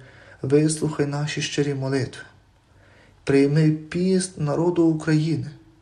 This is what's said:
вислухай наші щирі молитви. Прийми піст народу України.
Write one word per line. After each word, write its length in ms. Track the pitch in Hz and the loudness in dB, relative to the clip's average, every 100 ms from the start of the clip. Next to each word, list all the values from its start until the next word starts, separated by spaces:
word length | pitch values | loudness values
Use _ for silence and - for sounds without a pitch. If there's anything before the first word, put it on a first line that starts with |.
| - - - - | -14 -20 -20 -12
вислухай 640 | 135 147 156 156 156 - 143 | 0 2 2 0 -4 -2 -4
наші 360 | 143 151 156 | -4 -6 -4
щирі 320 | - - 143 | -4 -2 -2
молитви. 480 | 139 131 135 117 - - - _ _ _ _ _ _ _ _ | -2 -2 -2 -4 -8 -20 -20 _ _ _ _ _ _ _ _
Прийми 460 | - 139 139 156 156 | 0 2 4 4 2
піст 680 | 156 - 175 185 185 180 - | 2 -4 -2 0 0 -2 -4
народу 460 | 147 143 175 170 | -2 0 0 2
України. 640 | 165 156 160 156 160 135 123 - - _ | 2 2 0 2 2 -2 -6 -14 -20 _